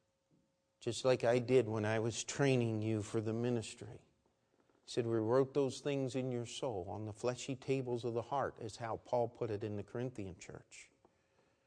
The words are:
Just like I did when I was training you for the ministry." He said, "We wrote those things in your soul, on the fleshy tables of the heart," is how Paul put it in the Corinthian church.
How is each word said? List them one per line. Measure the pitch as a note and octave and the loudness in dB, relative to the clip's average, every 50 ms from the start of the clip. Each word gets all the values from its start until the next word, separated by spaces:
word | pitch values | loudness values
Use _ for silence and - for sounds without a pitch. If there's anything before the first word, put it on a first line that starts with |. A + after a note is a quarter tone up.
| _ _ _ _ _ _ _ _ _ _ _ _ _ _ _ - | _ _ _ _ _ _ _ _ _ _ _ _ _ _ _ -8
Just | - A#2+ A2 - - | -6 -6 -4 0 4
like | C3 B2+ A#2+ C3 | 4 4 4 4
I | A#2 B2 B2+ | 4 4 4
did | A#2+ A#2+ B2+ B2+ A2 G#2+ | 4 6 6 6 6 4
when | A2 A2 G#2 | 2 0 2
I | G#2+ A2 A2 | 2 2 2
was | A2 A#2 A2+ - - | 2 0 -2 -4 -6
training | - - - C#3+ C3+ C3 B2 A#2 A2+ A2 G#2+ | -4 0 2 4 4 4 4 4 2 0 0
you | G#2+ A2 A2+ G#2+ | 0 0 0 0
for | G2+ - - A2+ | -2 -2 -2 -2
the | G#2 A2+ A2 | 0 0 -2
ministry." | A#2 A#2+ B2 B2 A2+ G#2+ - - - - A2 C#3 - - _ _ _ _ _ _ _ _ _ _ _ _ _ _ _ _ | 0 0 0 0 0 -2 -4 -10 -12 -14 -14 -14 -16 -20 _ _ _ _ _ _ _ _ _ _ _ _ _ _ _ _
He | - | -6
said, | - C3 A#2 | -2 -2 0
"We | A#2 A2+ A2+ | 2 2 2
wrote | A2 A2 B2 C3+ C#3 C3+ C3+ | 4 4 6 4 4 4 2
those | D3 C#3 B2+ B2 - | 0 2 0 0 -4
things | - D3 C#3 C#3 C3+ B2+ - | -2 -2 0 0 0 -2 -2
in | C3 B2+ C3 | -2 -2 -2
your | B2 A#2+ A#2+ | -2 -2 -4
soul, | A2+ - - D3+ C3 A2 F#2+ F2 F#2+ | -6 -6 -6 -4 -4 -2 -4 -4 -6
on | G2 G#2 G#2+ | -6 -6 -6
the | G#2+ | -8
fleshy | G2+ - - B2 B2 - - - C3+ | -6 -2 -2 -2 -2 -2 -4 -6 -6
tables | C3 - - C3+ C3+ B2 B2 B2 A#2 A#2 | -4 -2 0 0 0 0 -2 -2 -2 -2
of | B2 A2+ | -2 -2
the | A#2 | -2
heart," | G#2+ - C#3+ C#3 A#2 E2 - - | -2 -2 -2 0 0 -2 -4 -6
is | A#2+ G#2+ - | -10 -10 -8
how | - A#2+ A2+ G#2+ F2+ - | -8 -6 -6 -6 -6 -4
Paul | - - B2 A#2 A2+ | -2 0 0 0 0
put | - - B2 A2 | -2 -4 -4 -2
it | G#2 G2+ A2+ | -2 -2 -4
in | G#2+ G#2 | -4 -4
the | G#2 | -6
Corinthian | G2 - - A#2+ B2 C3 B2+ - G2 F#2+ E2+ - | -6 -6 -6 -4 -4 -4 -6 -6 -8 -8 -10 -12
church. | - - - - - - - - - - _ _ _ - _ _ _ _ _ _ _ _ _ _ _ | -14 -16 -16 -16 -16 -18 -20 -20 -20 -20 _ _ _ -20 _ _ _ _ _ _ _ _ _ _ _